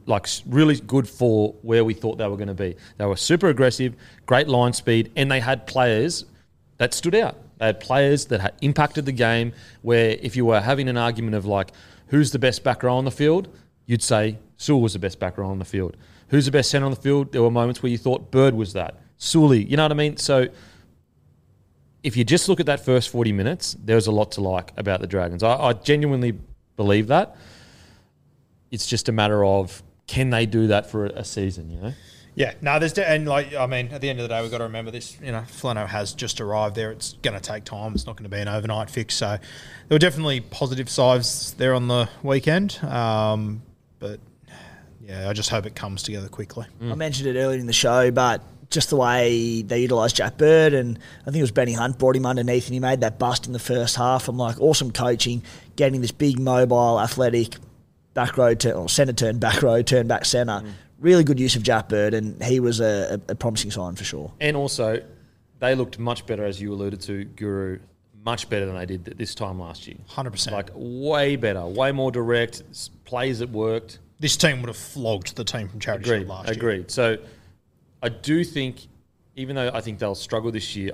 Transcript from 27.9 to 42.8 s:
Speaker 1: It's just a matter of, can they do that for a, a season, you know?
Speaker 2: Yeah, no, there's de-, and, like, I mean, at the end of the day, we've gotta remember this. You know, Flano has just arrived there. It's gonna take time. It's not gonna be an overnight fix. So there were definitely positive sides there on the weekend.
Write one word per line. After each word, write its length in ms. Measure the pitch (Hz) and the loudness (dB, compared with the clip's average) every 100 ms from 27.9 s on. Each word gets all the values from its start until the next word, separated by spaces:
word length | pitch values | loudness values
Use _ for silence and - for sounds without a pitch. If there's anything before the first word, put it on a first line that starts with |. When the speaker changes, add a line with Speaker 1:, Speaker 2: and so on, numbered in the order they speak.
| - _ _ _ _ _ _ - | -20 _ _ _ _ _ _ -12
Speaker 1:
It's 140 | 113 - | -8 -4
just 240 | 113 - | -4 0
a 20 | |
matter 320 | 113 104 107 | 2 4 4
of, 400 | 98 98 95 - - _ - | 4 4 0 -8 -20 _ -6
can 220 | 127 131 | -2 0
they 160 | 117 117 | 2 2
do 220 | 113 110 | 2 4
that 220 | 104 - | 2 0
for 180 | 110 101 | -4 -4
a, 20 | |
a 160 | - 104 | -6 -10
season, 440 | - 98 87 80 | -4 -4 -4 -10
you 80 | 85 | -10
know? 140 | 101 139 - - - - | -10 -12 -18 -20 -12 -4
Speaker 2:
Yeah, 180 | 131 - | -4 -2
no, 180 | 147 151 | -2 0
there's 140 | 160 | 0
de-, 120 | 202 185 | 0 2
and, 220 | 156 151 | 2 2
like, 260 | 143 139 | -2 -2
I 120 | 143 127 | -4 -2
mean, 240 | 127 120 | -2 -6
at 100 | 143 | -6
the 100 | 139 | -6
end 100 | 123 | -4
of 100 | 120 | -4
the 40 | |
day, 80 | 113 | -4
we've 100 | 113 | -4
gotta 120 | 117 | -6
remember 280 | 113 113 113 | -8 -8 -10
this. 280 | 117 - - | -12 -14 -14
You 140 | 135 | -10
know, 100 | 113 117 | -8 -10
Flano 380 | - 135 113 101 | -8 -6 -4 -4
has 260 | 107 101 | -6 -6
just 260 | - 117 - | -6 -8 -6
arrived 360 | 107 107 107 104 | -4 -2 -2 -4
there. 160 | 110 | -8
It's 220 | 110 - - | -8 -12 -6
gonna 200 | 127 101 | -6 -6
take 240 | - 107 - | -8 -10 -10
time. 280 | 104 107 104 | -10 -6 -6
It's 100 | - | -8
not 100 | 110 | -12
gonna 140 | 104 | -10
be 80 | 101 | -6
an 100 | 104 | -4
overnight 420 | 107 107 107 104 | -4 -4 -4 -4
fix. 260 | - 110 - | -6 -4 -4
So 120 | 107 | -2
there 120 | 104 - - - - - | -4 -8 -20 -20 -14 2
were 100 | 151 | 4
definitely 400 | 175 147 156 131 | 4 2 -2 -2
positive 500 | 104 - 135 127 127 | -4 -6 -4 -4 -4
sides 640 | - 127 127 120 - - - | 4 6 6 2 -4 -8 -2
there 180 | 127 | 2
on 140 | 127 123 | 2 2
the 180 | 123 113 - | 0 0 -4
weekend. 580 | 139 135 151 165 196 - | 0 0 2 2 0 -4